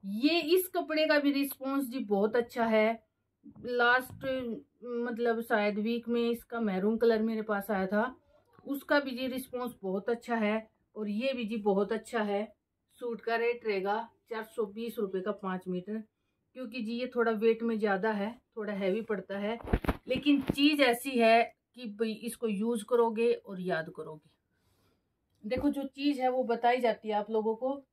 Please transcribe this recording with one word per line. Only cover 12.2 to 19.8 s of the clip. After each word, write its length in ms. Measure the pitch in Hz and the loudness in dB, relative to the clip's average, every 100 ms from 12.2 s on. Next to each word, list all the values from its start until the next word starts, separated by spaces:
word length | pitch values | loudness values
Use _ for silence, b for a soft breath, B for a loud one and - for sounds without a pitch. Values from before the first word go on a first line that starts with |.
है। 220 | 208 202 214 _ _ _ _ _ | 0 -2 -4 _ _ _ _ _
सूट 200 | 247 226 | -8 -6
का 140 | - 226 | -2 0
रेट 300 | 233 240 220 | 0 -2 -2
रहेगा 320 | 196 196 214 226 _ _ | -2 0 -2 -4 _ _
चार 140 | 220 220 | -10 -8
सौ 200 | - 208 | -6 -6
बीस 320 | 202 226 220 | -4 -8 -4
रुपये 220 | 202 190 | -4 -2
का 100 | 190 | -4
पाँच 340 | 202 190 185 185 | -4 -4 -6 -4
मीटर, 340 | 180 180 214 214 _ _ _ _ 247 | -6 -6 -10 -10 _ _ _ _ -14
क्योंकि 260 | 247 254 | -10 -8
जी 120 | 214 | -6
ये 180 | 233 247 240 | -4 -4 0
थोड़ा 160 | 233 | 2
वेट 300 | 220 226 226 | 4 2 2
में 140 | 226 226 | 0 0
ज़्यादा 340 | 208 190 220 | 2 2 0
है, 180 | 202 202 240 _ 226 | 0 -4 -8 _ -10
थोड़ा 160 | 208 | -6
हैवी 280 | 202 196 208 | -2 0 0
पड़ता 340 | 220 202 - 196 | -2 -6 -6 -6
है, 180 | 202 226 - - | -4 -6 0 0